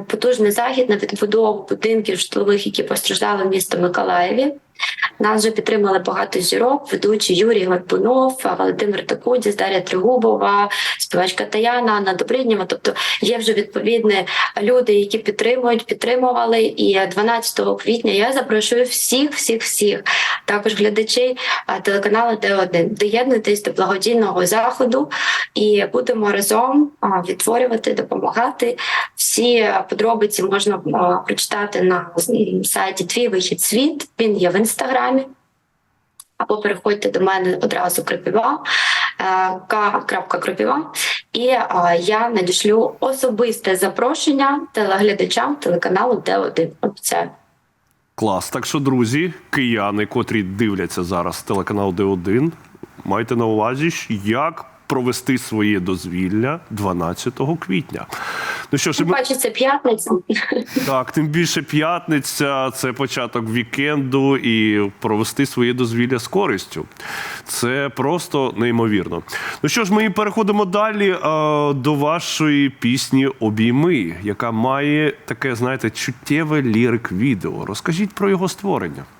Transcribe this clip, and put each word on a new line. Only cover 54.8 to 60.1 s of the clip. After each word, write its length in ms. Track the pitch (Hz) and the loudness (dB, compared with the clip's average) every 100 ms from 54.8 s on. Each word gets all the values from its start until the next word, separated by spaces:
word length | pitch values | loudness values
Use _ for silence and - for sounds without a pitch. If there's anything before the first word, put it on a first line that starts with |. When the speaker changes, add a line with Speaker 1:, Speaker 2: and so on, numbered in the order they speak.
| - | -4
Speaker 2:
провести 520 | 131 123 120 - 127 | -2 0 -2 -2 -2
своє 420 | - 107 104 101 | -2 0 2 2
дозвілля 800 | 87 92 92 90 92 107 127 165 - | 0 -4 -4 -4 -2 0 -2 -4 -8
дванадцятого 840 | 107 98 87 85 90 123 - 139 165 | -4 -2 -2 -2 -4 -6 -4 -4 -4
квітня. 500 | - 190 - - - - - - - - - | -2 -4 -4 -10 -12 -12 -10 -8 -8 -8 -4
Ну 60 | 143 | -2
що 140 | 165 | -2
ж, 60 | - | -2
Speaker 1:
Тим 100 | 170 | 0
Speaker 2:
ми 60 | |
Speaker 1:
паче, 200 | 262 254 | 0 0
це 160 | 254 233 | -2 -2
п'ятниця. 600 | 214 262 277 254 220 - | 0 0 2 0 0 0